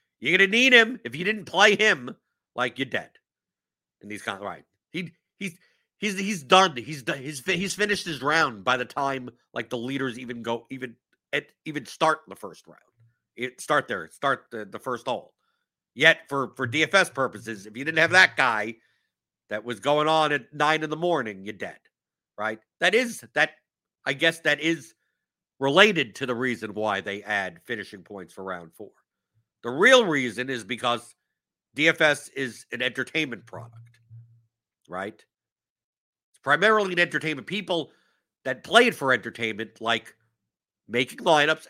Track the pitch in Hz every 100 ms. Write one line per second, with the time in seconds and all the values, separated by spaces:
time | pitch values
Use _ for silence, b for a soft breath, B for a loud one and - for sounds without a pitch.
0 | _ _ 127 185 190 226 262 247 226 254
1 | 123 135 175 214 160 175 214 202 214 160
2 | 123 - _ _ _ - 123 123 127 101
3 | - _ _ _ _ _ _ _ _ _
4 | 104 104 - 98 98 82 _ _ _ 165
5 | 170 - _ _ 196 - _ _ _ _
6 | 208 190 196 190 135 185 185 131 113 151
7 | 120 143 135 143 180 175 190 180 208 202
8 | 175 139 135 160 147 107 95 123 123 -
9 | 139 135 123 - _ - 117 123 120 135
10 | 131 117 123 120 117 117 - 135 127 117
11 | _ _ _ 147 - _ - 151 117 -
12 | 160 151 - 95 98 - - - _ _
13 | _ _ _ - 123 - - 147 - 101
14 | 80 - 139 127 - 113 101 104 135 120
15 | - 110 - _ _ _ _ _ _ -
16 | 156 156 - 139 127 - 123 143 151 196
17 | 180 - 127 107 113 107 104 113 143 160
18 | 165 180 180 - 131 110 107 117 _ _
19 | _ _ _ _ _ 107 113 110 135 151
20 | 151 160 151 143 120 147 151 156 156 156
21 | 175 160 113 95 98 104 95 - _ _
22 | _ _ _ - 107 110 _ _ 175 220
23 | 247 - - 147 156 - _ _ _ _
24 | 135 139 165 165 156 147 156 160 - _
25 | _ _ _ _ _ _ 135 156 214 170
26 | 120 - 127 117 127 117 107 101 107 98
27 | 101 101 104 104 92 85 - 113 98 98
28 | 82 101 85 - 95 90 82 - 101 _
29 | _ _ _ _ _ _ 117 131 233 262
30 | 208 147 123 104 131 127 101 120 127 117
31 | - _ _ _ _ _ _ 131 156 160
32 | 156 139 - 135 131 107 - 120 123 120
33 | 127 160 147 110 - 85 - - - _
34 | _ - - _ _ _ _ _ _ 90
35 | 101 - _ _ _ _ _ _ _ _
36 | _ _ _ _ 135 147 208 220 196 175
37 | 170 143 156 143 - 202 185 170 135 b
38 | b b b _ 131 131 - 214 247 156
39 | 139 123 113 110 113 104 110 _ 113 117
40 | - _ _ _ _ _ _ _ _ 117
41 | 131 - 139 147 147 156